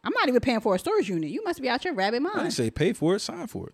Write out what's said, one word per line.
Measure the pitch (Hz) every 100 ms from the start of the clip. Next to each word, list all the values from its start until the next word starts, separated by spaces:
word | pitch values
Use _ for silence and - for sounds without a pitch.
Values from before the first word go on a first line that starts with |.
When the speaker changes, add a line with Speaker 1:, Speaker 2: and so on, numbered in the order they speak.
Speaker 1:
I'm | 311
not | 466 349
even | 247
paying | 269 226
for | 220 185
a |
storage | 330 427 196
unit. | 175 151
You | 226
must | 427 339
be | 254
out | 247
your | 359
rabbit | 240 190 240
Speaker 2:
I | 311
didn't | 415
Speaker 1:
mind. | 311
Speaker 2:
say | 214 113
pay | - 160
for | 240 156 190
it, |
sign | - 175 170
for | -
it. | -